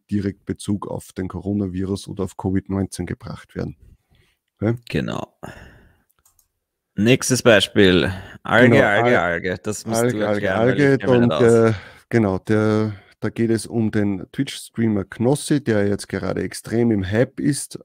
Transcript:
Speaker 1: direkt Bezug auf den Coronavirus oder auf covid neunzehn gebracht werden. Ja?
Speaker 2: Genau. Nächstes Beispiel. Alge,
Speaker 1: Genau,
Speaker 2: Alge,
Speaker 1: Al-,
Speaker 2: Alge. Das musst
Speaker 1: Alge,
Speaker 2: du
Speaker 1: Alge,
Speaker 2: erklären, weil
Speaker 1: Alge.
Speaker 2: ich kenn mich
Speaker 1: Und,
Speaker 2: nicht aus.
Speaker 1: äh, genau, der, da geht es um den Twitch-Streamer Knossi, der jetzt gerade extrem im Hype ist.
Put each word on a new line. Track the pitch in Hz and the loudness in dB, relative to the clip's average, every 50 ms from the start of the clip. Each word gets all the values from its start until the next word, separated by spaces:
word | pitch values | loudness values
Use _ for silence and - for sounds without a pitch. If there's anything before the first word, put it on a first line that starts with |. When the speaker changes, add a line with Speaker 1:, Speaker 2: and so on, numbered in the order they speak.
| _ - | _ -6
Speaker 1:
direkt | 104 104 95 101 92 _ _ | -4 -4 -2 -4 -6 _ _
Bezug | - 90 - - - 104 92 - | -10 -10 -10 -4 -6 -6 -6 -6
auf | - 87 92 - - - | -8 -10 -10 -12 -12 -10
den | - 92 | -10 -10
Coronavirus | 87 - 87 82 98 104 104 101 92 90 92 95 92 98 98 - | -8 -8 -8 -6 -4 -4 -2 -4 -4 -4 -6 -4 -4 -6 -6 -8
oder | - 98 92 92 | -12 -8 -8 -8
auf | 92 - | -8 -8
covid | - - 95 92 95 - - | -6 -4 -2 -2 -2 -4 -2
neunzehn | 95 98 95 - - - 90 | -4 -4 -4 -4 -6 -10 -8
gebracht | 87 - - - 104 - - - _ - | -8 -8 -10 -10 -16 -16 -16 -18 _ -10
werden. | 90 87 85 82 _ - - - _ _ _ _ _ _ _ _ _ _ _ _ - | -10 -10 -10 -10 _ -20 -20 -20 _ _ _ _ _ _ _ _ _ _ _ _ -4
Ja? | 98 110 117 120 _ - | -4 -2 -2 -4 _ -6
Speaker 2:
Genau. | - 76 64 57 57 - - _ _ _ - - - - - - - - _ _ _ _ _ _ _ _ _ _ _ _ _ _ _ _ _ _ _ _ _ _ - | -6 -4 -4 -4 -8 -10 -10 _ _ _ -20 -18 -18 -18 -20 -20 -20 -20 _ _ _ _ _ _ _ _ _ _ _ _ _ _ _ _ _ _ _ _ _ _ -4
Nächstes | - 101 117 131 - - - 127 120 - | -2 2 2 2 2 2 -2 -2 2 4
Beispiel. | 120 110 98 - - - 107 101 92 90 87 65 87 95 92 - - - - - | 6 6 6 4 2 4 4 6 6 6 4 2 0 -4 -6 -12 -16 -20 -16 -6
Alge, | - 98 113 123 117 117 | 0 4 4 6 6 6
Speaker 1:
Genau, | 139 131 | 6 4
Speaker 2:
Alge, | 107 101 107 117 123 123 92 | 4 2 2 2 2 2 2
Speaker 1:
Al-, | 85 87 85 | 0 0 -2
Speaker 2:
Alge. | 85 87 90 95 95 | -4 -4 -4 -6 -6
Das | - 107 104 - - | -6 -8 -8 -8 -6
musst | 110 113 113 120 | -4 -2 0 0
Speaker 1:
Alge, | 123 107 107 | 0 0 -2
Speaker 2:
du | 107 104 | -2 -2
Speaker 1:
Alge, | 104 104 101 | -2 -2 0
Speaker 2:
erklären, | 95 95 107 | -2 0 2
weil | 113 127 | 2 2
Speaker 1:
Alge. | 127 - 143 139 135 | 2 2 2 2 2
Speaker 2:
ich | 123 | 2
kenn | - - | 2 2
mich | 123 120 | 4 4
Speaker 1:
Und, | 120 120 | 4 2
Speaker 2:
nicht | 80 | 2
aus. | - 123 | 4 4
Speaker 1:
äh, | 117 117 113 113 113 107 95 - - - - _ - - | 6 6 6 4 4 2 0 -8 -18 -20 -20 _ -2 0
genau, | 117 107 98 95 90 | 2 2 2 0 -2
der, | _ - 107 107 110 107 107 107 107 107 101 95 _ _ _ _ | _ 0 0 2 2 2 2 0 0 -2 -6 -10 _ _ _ _
da | - 113 | -8 -8
geht | - - 117 110 | -4 -2 0 0
es | 113 107 - | 0 -2 -2
um | - - 117 110 107 104 | -4 -4 -2 -2 0 0
den | 107 104 101 98 90 - _ - | 0 0 0 -2 -4 -8 _ -6
Twitch-Streamer | - 139 135 - - - - - - 117 113 107 101 92 | -6 -6 -6 -6 -14 -16 -14 -6 -2 -2 0 0 -2 -4
Knossi, | _ - - 113 127 147 - - - 151 143 - | _ -6 -2 0 0 0 0 0 -2 -2 -2 0
der | 117 110 104 101 | 0 0 0 2
jetzt | 101 101 95 - - | 0 -2 -4 -6 -8
gerade | - 95 95 92 92 92 92 | -8 -6 -4 -4 -4 -4 -4
extrem | - - - - - 107 117 120 117 | -6 -8 -12 -10 -4 -2 0 2 2
im | 110 98 95 92 | 2 0 -2 -2
Hype | 104 110 135 135 _ - | 0 0 0 0 _ -4
ist. | 131 147 139 - - - - - | -2 -2 -2 -2 -6 -12 -14 -16